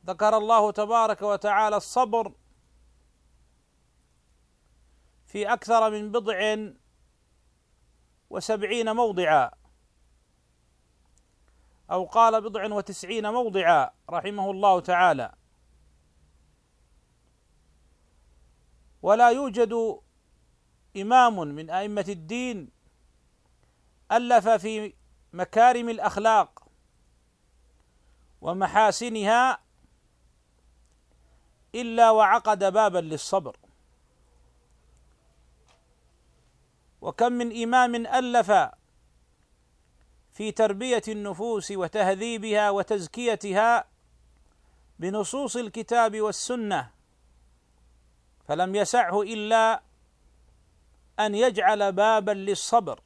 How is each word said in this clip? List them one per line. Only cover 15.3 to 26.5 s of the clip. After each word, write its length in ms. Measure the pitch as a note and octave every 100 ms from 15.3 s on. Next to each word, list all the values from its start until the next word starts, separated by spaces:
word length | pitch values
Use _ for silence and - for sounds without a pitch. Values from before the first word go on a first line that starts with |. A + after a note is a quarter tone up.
| _ _ _ _ _ _ _ _ _ _ _ _ _ _ _ _ _ _ _ _ _ _ _ _ _ _ _ _ _ _ _ _ _ _ _ _ _
ولا 280 | E3+ A3 A#3+
يوجد 720 | B3 C#4 G#3 A3+ A#3 A3+ - _ _ _ _ _ _ _ _ _ G3
إمام 420 | G3 B3+ A#3+ G3+
من 320 | D3+ D3 D#3+
أئمة 340 | F3+ G#3 G#3 F#3
الدين 640 | F#3+ D#3+ A#3 B3+ G#3+ C#3 _ _ _ _ _ _ _ _ _ _ _ _ _ _
ألف 360 | A3+ A#3+ A#3+ G3+
في 460 | A3 G3+ A3 G#3 _ _ _ _
مكارم 560 | E3+ F3+ G#3+ A#3+ A#3+ A#3
الأخلاق 800 | A3+ G#3 - A3 A3 F3